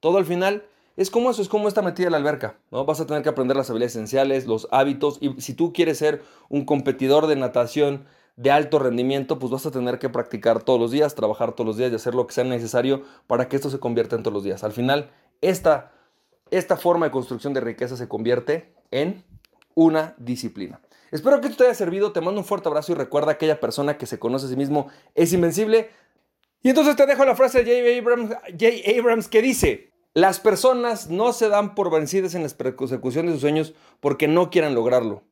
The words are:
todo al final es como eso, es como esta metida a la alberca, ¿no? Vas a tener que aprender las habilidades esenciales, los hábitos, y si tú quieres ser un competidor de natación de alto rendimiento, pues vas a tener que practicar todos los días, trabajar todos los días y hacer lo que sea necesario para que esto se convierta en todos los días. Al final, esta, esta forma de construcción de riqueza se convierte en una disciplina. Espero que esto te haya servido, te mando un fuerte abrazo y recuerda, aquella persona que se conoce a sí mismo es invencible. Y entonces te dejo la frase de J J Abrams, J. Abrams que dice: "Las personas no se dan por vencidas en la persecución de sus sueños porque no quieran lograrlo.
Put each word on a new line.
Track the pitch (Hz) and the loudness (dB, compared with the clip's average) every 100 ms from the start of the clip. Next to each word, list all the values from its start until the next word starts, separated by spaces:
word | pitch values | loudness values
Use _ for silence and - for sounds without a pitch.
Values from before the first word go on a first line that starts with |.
todo | 156 190 | 2 2
al | 170 | 2
final | 175 190 208 - _ _ - | 0 0 -2 -10 _ _ -4
es | 190 | -2
como | 233 247 | 0 0
eso, | 226 | -2
es | 190 | -2
como | 214 208 | 0 0
esta | 202 | 0
metida | 185 170 180 | -2 0 0
a | |
la | 160 | 2
alberca, | 143 151 110 - _ | 0 -2 -6 -12 _
¿no? | 123 | -6
Vas | 139 156 | -2 -2
a | 160 | -2
tener | 151 | -2
que | 135 | -2
aprender | 135 127 139 | -2 0 0
las | 127 | -2
habilidades | 113 120 113 | -2 -2 -4
esenciales, | 107 131 135 135 | -4 0 2 0
los | 123 110 - | -2 -4 0
hábitos, | 127 139 139 147 143 | 0 0 0 -2 -2
y | 143 127 | -6 -6
si | 123 | -12
tú | 120 165 | -4 -2
quieres | 170 165 143 | 0 0 2
ser | 151 147 - - _ | -2 -2 -10 -20 _
un | 143 131 | -6 -2
competidor | 147 131 131 131 147 156 | -2 -2 -2 2 4 4
de | 143 | 0
natación | 127 123 120 143 143 139 - _ _ _ | 0 0 -2 0 0 -2 -12 _ _ _
de | 131 | 2
alto | 143 151 156 | 2 4 0
rendimiento, | 127 117 127 139 131 143 | 2 0 0 -2 -2 -4
pues | 127 | -4
vas | 131 | -4
a | 151 | -6
tener | 131 123 127 | -4 -4 -4
que | 131 | -4
practicar | 120 120 113 113 113 | -4 -6 -2 0 0
todos | 110 127 | 2 2
los | 117 | 2
días, | 135 151 | 0 0
trabajar | - 110 107 117 | 0 -2 0 -4
todos | 113 110 | -2 -6
los | 107 | -2
días | 127 | -2
y | |
hacer | 113 123 | -2 -2
lo | 123 120 | -2 -2
que | |
sea | - | -2
necesario | 127 123 117 123 127 135 - - _ | -2 -2 -2 0 0 -2 -4 -20 _
para | 120 127 | -2 0
que | 139 | -2
esto | 139 | -4
se | 131 | -6
convierta | 123 117 113 117 | -2 0 0 -2
en | |
todos | 110 | -4
los | 104 | -4
días. | 98 95 | -6 -6
Al | 107 | -6
final, | 104 127 143 147 _ _ _ | -2 0 0 -2 _ _ _
esta, | 170 180 165 143 - _ _ _ _ _ _ | -2 0 2 2 -2 _ _ _ _ _ _
esta | 185 180 185 | -4 0 0
forma | 175 175 160 | 2 2 2
de | |
construcción | 131 120 120 143 | -2 -6 -8 -6
de | 135 | -4
riqueza | 117 113 123 127 | -6 -6 -8 -8
se | 123 | -8
convierte | 110 113 123 120 160 - _ _ | -6 0 -2 0 -6 -6 _ _
en | 127 156 208 _ - _ _ _ | -4 -4 -6 _ -20 _ _ _
una | - 165 156 160 - | 4 4 4 -2 -10
disciplina. | 120 127 113 - 92 - _ _ _ | -8 -6 -8 -10 -14 -14 _ _ _
Espero | 151 247 277 | -4 2 2
que | 269 | 2
esto | - | 2
te | 247 | 2
haya | |
servido, | 226 185 185 202 | 4 -2 -2 -2
te | 190 | -2
mando | 165 202 | -2 -4
un | 180 | -4
fuerte | 202 165 | -4 -2
abrazo | 147 151 | -4 -2
y | |
recuerda, | 170 127 147 151 | -4 0 0 0
aquella | 151 156 151 | 0 0 0
persona | 113 113 143 147 | -2 -2 -4 -4
que | 120 | -8
se | 110 | -6
conoce | 117 131 131 | -4 -4 -4
a | |
sí | 127 | -4
mismo | 139 147 135 - _ | -2 -2 -4 -14 _
es | - 165 | 0 2
invencible. | 180 170 156 214 220 220 _ _ _ _ _ _ _ | 4 2 0 2 2 0 _ _ _ _ _ _ _
Y | 254 | 2
entonces | 269 294 262 | 4 4 4
te | 277 | 4
dejo | 254 269 | 6 4
la | 240 | 4
frase | 262 254 | 4 4
de | 240 247 | 4 4
J | 240 | 4
J | 247 | 2
Abrams, | 233 240 220 220 - 175 | 2 0 0 -8 -12 2
J. | 226 226 180 240 | 2 2 0 2
Abrams | 240 226 - | 4 2 2
que | 220 | 2
dice: | 254 254 160 107 - _ _ | 4 2 0 0 -8 _ _
"Las | - 190 185 | 4 4 4
personas | 214 196 254 254 240 214 156 | 0 4 2 2 -2 -4 -6
no | 175 233 | -2 0
se | 240 220 | 2 2
dan | 202 202 | 2 0
por | 202 180 | -2 0
vencidas | 160 151 185 185 | 0 0 -2 -2
en | 175 | -4
la | 151 | -6
persecución | - 131 127 131 127 127 127 170 | -4 -6 -4 -6 -4 -4 -2 -2
de | |
sus | 156 | 0
sueños | 143 151 156 - _ _ | 0 0 -4 -10 _ _
porque | 143 139 151 | -2 0 2
no | 165 175 | 2 4
quieran | 175 156 | 2 2
lograrlo. | 123 117 123 113 104 _ | 0 2 2 0 -8 _